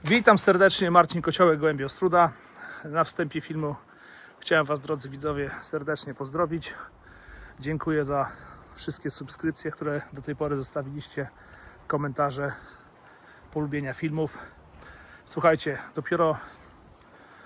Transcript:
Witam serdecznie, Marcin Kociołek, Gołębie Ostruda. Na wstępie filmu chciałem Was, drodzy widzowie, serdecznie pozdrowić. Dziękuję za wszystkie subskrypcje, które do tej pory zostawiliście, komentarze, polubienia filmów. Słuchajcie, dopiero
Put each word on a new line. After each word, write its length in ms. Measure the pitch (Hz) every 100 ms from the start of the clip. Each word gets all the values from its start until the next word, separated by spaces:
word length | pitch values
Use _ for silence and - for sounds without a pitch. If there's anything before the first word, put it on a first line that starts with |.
| 151
Witam 320 | 233 226 202
serdecznie, 540 | - 180 190 - 180
Marcin 300 | 175 160 170
Kociołek, 380 | 160 156 175 151
Gołębie 260 | 156 147 135
Ostruda. 460 | - 185 175 165 - - - - - 160
Na 180 | 156
wstępie 380 | 156 - 156 156
filmu 340 | - 156 151 147 - - - - - -
chciałem 260 | - 165 143
Was, 140 | 151
drodzy 300 | 135 151 139
widzowie, 400 | 135 151 143 143 -
serdecznie 520 | - 156 143 151 143
pozdrowić. 600 | 131 135 151 165 165 - - - - - - - - - -
Dziękuję 460 | 135 156 165 156 139
za 220 | 143 135 - - - - -
wszystkie 340 | - - 147
subskrypcje, 640 | - 135 - 160 151 156
które 300 | - 147 147 -
do 80 | 139
tej 140 | 143 143
pory 220 | 147 139
zostawiliście, 720 | 131 151 135 147 - - 131 - - - - - -
komentarze, 640 | 147 143 135 143 131 139 - - - - - - - - - -
polubienia 420 | 151 151 147 139
filmów. 440 | 127 160 156 151 - - - - - - - - - -
Słuchajcie, 520 | - 165 160 156 131 - -
dopiero 420 | - 170 160 151 - - - - - - - - - -